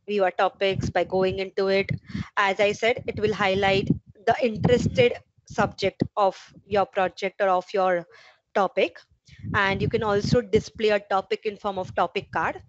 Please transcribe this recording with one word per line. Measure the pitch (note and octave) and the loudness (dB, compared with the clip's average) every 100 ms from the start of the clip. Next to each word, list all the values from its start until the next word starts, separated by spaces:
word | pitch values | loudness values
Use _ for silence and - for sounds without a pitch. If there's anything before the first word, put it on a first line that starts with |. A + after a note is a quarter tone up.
your | - G#3 F#3 | -4 0 0
topics | - F#3 - G3 F#3 - | 2 0 2 -2 0 -2
by | F3+ | -2
going | E3+ F#3 F#3+ F#3+ | 0 0 0 -2
into | F#3+ - F#3+ | -6 -2 0
it. | G3 F#3+ - - - - - | 0 0 -6 -8 -10 -6 0
As | G3 G3 | 0 2
I | G3+ | 0
said, | G3+ A3+ B3+ - | 2 -2 -2 -6
it | G#3+ | -2
will | G#3 | -2
highlight | F#3+ G3 F#3+ G3 G3 - - - - A#3 | 0 0 2 2 2 0 -2 -4 -6 -2
the | - | 0
interested | A#3+ G#3+ - A#3+ - C4 A#3+ - _ _ | 0 0 2 2 2 2 2 0 _ _
subject | - - F#3+ - F#3+ - - G#3 | -10 -2 -2 -2 -4 -2 -4 2
of | F#3+ - - - | 0 0 -16 -20
your | G3 G3+ | -4 0
project | F#3 G3+ F#3 - G3 - | 0 0 -2 -2 -6 0
or | G3 | 0
of | F3+ - | 0 0
your | G3 F#3 F3 - - - _ _ | 0 0 0 -4 -20 -20 _ _
topic. | G#3 F#3 F#3+ F4 - _ _ _ - - | -2 0 0 -2 -2 _ _ _ -16 -4
And | G#3+ G3 G3 | -2 0 0
you | G3+ | -2
can | A3 | -2
also | A3 G3+ - B3 | 0 0 2 0
display | G3 G#3 - - G#3+ | 2 0 0 -2 2
a | G#3 | 2
topic | - F#3+ F#3+ G#3+ | 0 -4 -2 -6
in | G#3+ | -6
form | G3 G#3 F#3+ | -6 -6 -6
of | F#3 | -6
topic | - F3 G3 - | -2 -2 -2 -4
card, | E3+ F#3+ - | -2 -2 -4